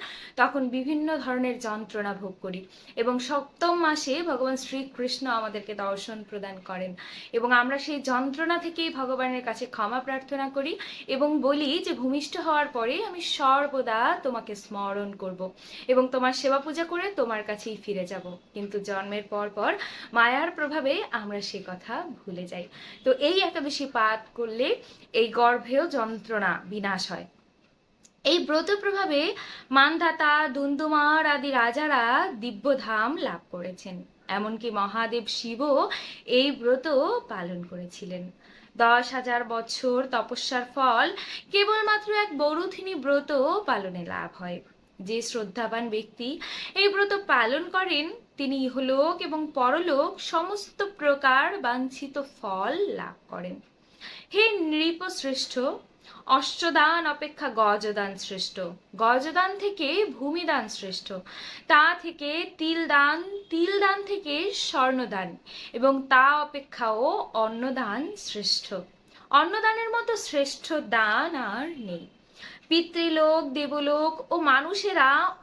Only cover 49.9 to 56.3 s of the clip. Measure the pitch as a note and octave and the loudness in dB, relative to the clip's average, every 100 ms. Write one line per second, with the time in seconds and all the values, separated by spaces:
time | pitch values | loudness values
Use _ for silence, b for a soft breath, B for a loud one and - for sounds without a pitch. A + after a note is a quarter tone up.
49.9 | C4+ E4 F#4+ - E4 F4 G4+ - - G4+ | 2 2 -2 -4 -2 -2 -4 -8 -6 -6
50.9 | - D4 C#4 C#4 C4 D#4+ G4 B3+ B3 C4 | -2 0 4 4 4 2 0 -2 -2 -4
51.9 | - C#4 C#4+ C#4 - G#3 F#3+ G3+ E4 G4+ | -8 -8 -8 -8 -8 -6 -2 -2 0 -2
52.9 | G3+ E3+ F3 - F3+ F3+ - - _ _ | -4 -8 -12 -14 -12 -10 -12 -18 _ _
53.9 | B B B B F#4+ A4+ G#4 D#4 D4+ D#4+ | B B B B 2 4 2 0 2 0
54.9 | E4 F#4 - C4+ C4 - B3+ C4 G#4 - | -2 -6 -6 -4 -4 -4 -2 -2 -4 -10
55.9 | _ B B B | _ B B B